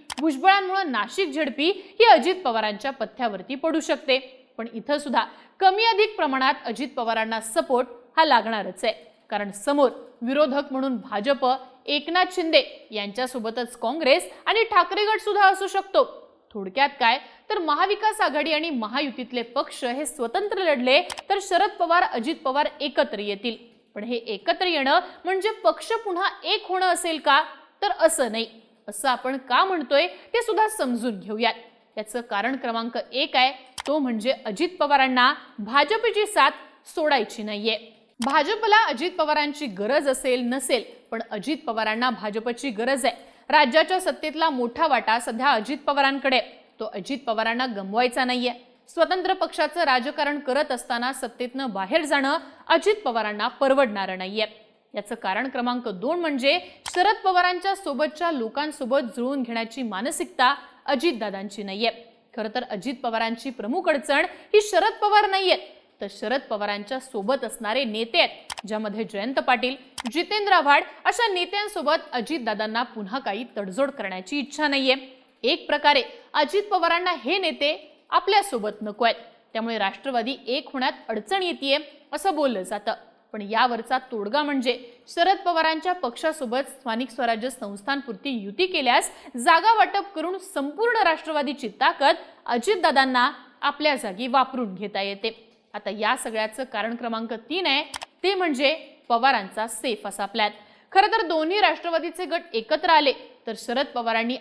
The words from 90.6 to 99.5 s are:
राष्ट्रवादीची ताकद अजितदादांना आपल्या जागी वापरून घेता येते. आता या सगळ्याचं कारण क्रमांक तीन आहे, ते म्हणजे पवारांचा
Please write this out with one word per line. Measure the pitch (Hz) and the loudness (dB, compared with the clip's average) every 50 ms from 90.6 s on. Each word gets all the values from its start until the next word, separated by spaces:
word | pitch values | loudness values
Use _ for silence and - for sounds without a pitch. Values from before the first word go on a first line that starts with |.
| 277 285 294 392 453 480 480 453 392 | -6 -4 -4 -2 0 2 2 4 4
राष्ट्रवादीची | 339 320 311 - 311 311 294 285 277 285 285 - 208 - - | 2 2 0 -2 -4 -2 -2 -2 -2 -4 -6 -8 -10 -2 0
ताकद | 262 320 339 - 277 285 339 - - - - _ - | 2 2 2 4 4 4 4 2 -2 -16 -20 _ -6
अजितदादांना | - 240 240 226 381 427 359 339 320 262 269 269 262 254 247 247 285 294 - - - _ _ | -4 -4 -2 0 0 0 2 2 4 4 4 4 4 4 2 2 2 0 -4 -14 -20 _ _
आपल्या | - 285 285 - 294 302 277 | -4 -4 -2 0 0 0 0
जागी | - - 208 180 196 254 254 | 0 -2 -6 -6 -6 -4 0
वापरून | 240 269 254 254 262 254 240 202 185 | 2 2 2 2 0 -4 -4 -6 -6
घेता | 180 208 202 208 196 | -8 -8 -6 -4 -4
येते. | 196 196 202 202 - 220 220 - - _ _ _ _ _ - | -4 -4 -4 -4 -6 -6 -6 -8 -14 _ _ _ _ _ -14
आता | 208 - 202 | -10 -8 -8
या | 196 208 214 214 254 269 | -6 -2 0 0 0 0
सगळ्याचं | - 247 220 214 214 214 214 - 254 | -2 -4 -4 -4 -4 -4 -4 -8 -10
कारण | 240 - 208 208 226 233 | -8 -6 -4 -4 -4 -4
क्रमांक | 233 240 233 226 226 226 226 233 220 226 - | -6 -6 -6 -6 -6 -6 -6 -8 -10 -8 -6
तीन | 302 381 359 302 | -4 -2 0 0
आहे, | 269 285 311 294 - - - - _ _ - | 0 0 0 -4 -8 -14 -14 -16 _ _ -2
ते | 370 403 | 0 0
म्हणजे | 370 370 330 285 240 294 269 311 320 - - - _ _ - | 0 0 0 0 2 2 0 0 -2 -6 -14 -20 _ _ -2
पवारांचा | 233 226 240 269 262 220 196 185 | 0 2 4 4 2 2 0 -4